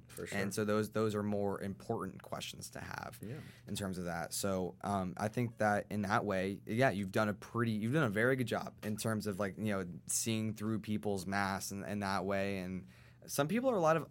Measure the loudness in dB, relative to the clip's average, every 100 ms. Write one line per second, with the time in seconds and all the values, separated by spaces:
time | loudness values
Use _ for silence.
0 | -14 -10 -4 -2 0 0 2 4 2 2
1 | 2 2 0 2 0 0 -4 -6 -4 -2
2 | -4 -8 -10 -8 -8 -10 -12 -10 -8 -8
3 | -10 -10 -10 -10 -12 -14 -8 -4 -4 -4
4 | -4 -4 -4 -2 0 0 0 -4 0 0
5 | 0 -2 -2 0 -2 2 4 4 0 -2
6 | 2 2 2 0 0 -4 -2 4 4 4
7 | 0 2 2 0 -4 0 2 2 2 2
8 | 2 4 4 4 2 0 -4 -6 -4 -2
9 | 0 0 -2 -2 -2 -2 0 0 -2 -8
10 | -4 -2 2 2 0 -2 -2 -2 0 0
11 | 0 0 0 0 2 0 -4 -6 -4 -2
12 | 0 2 2 2 2 0 -4 -6 -8 -18
13 | -20 -20 -8 -2 0 2 2 4 6 4
14 | 2